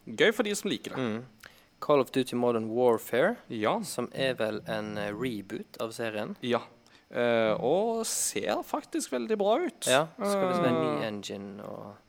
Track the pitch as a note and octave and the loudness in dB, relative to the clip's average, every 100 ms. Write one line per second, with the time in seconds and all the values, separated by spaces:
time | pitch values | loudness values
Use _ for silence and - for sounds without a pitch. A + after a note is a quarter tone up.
0 | - A2 F3+ A#3 G#3 G3+ G3+ A#2 - - | -8 4 4 4 0 -2 -2 -4 -6 -4
1 | B2 G#2+ C3 - - - _ - - D3 | -4 -4 -8 -18 -20 -20 _ -6 2 4
2 | B2 C3+ B2 B2 B2 A#2 A2 A2+ B2 A2+ | 4 2 0 0 2 2 0 2 4 4
3 | - A#2+ E3+ A#3+ - A#2 G#2+ G#3 F#3+ - | 2 2 2 0 -6 -2 0 0 -2 -4
4 | B2 - C3+ B2 A2 G#2+ - A2 G#2+ G#2 | -4 -2 -2 0 -2 -4 -4 -6 -4 -4
5 | G#2 G#2 B2+ G#2+ G2 A#2 G#3+ - A#2 A2+ | -6 -4 -4 -6 -8 -10 -10 -8 -6 -4
6 | A#2 G#2+ A2+ G3+ B2 A#2 - - _ - | -4 -4 -6 -6 0 0 0 -18 _ -20
7 | - B2 A#2+ A#2 A2 G#2+ B2 F3 A3+ A3+ | -8 0 4 4 4 2 2 2 2 -2
8 | A3+ - - - - D4+ - D4+ - E4 | -2 -2 -2 -2 -2 -2 -2 -6 -6 -6
9 | - B3+ A3+ G#3+ G3+ B3 F4 - - B2+ | -4 -4 -2 0 2 2 0 -4 2 2
10 | E3 - G3+ G3 F#3 F3+ E3+ D#3+ D#3 D3 | 2 -2 -2 0 0 2 2 2 0 -2
11 | A2+ G#2 G2 G2+ G2 G2+ G#2 G#2 G#2+ G2+ | -4 -6 -8 -10 -10 -12 -12 -12 -14 -18